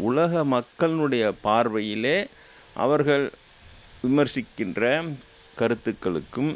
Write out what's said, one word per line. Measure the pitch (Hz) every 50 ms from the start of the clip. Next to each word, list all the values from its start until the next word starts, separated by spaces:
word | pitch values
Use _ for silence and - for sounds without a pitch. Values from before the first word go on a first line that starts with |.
உலக | 90 110 127 147 170 170 170 170 151
மக்களுடைய | 143 131 123 120 - _ - 175 165 160 160 151 143 131 120 110 104 95 -
பார்வையிலே | - 104 107 117 120 120 107 110 107 107 104 107 113 131 156 190 202 - - - - - - - - - -
அவர்கள் | - 104 131 147 147 143 143 147 139 143 - - - - - - - - - - - - - - -
விமர்சிக்கின்ற | - 127 135 147 147 135 - 135 113 - - - 113 92 87 101 110 120 135 156 165 165 147 131 - - - - - - - -
கருத்துக்களுக்கும் | 117 113 120 110 - 113 104 - - - 87 78 73 - - 117 135 156 151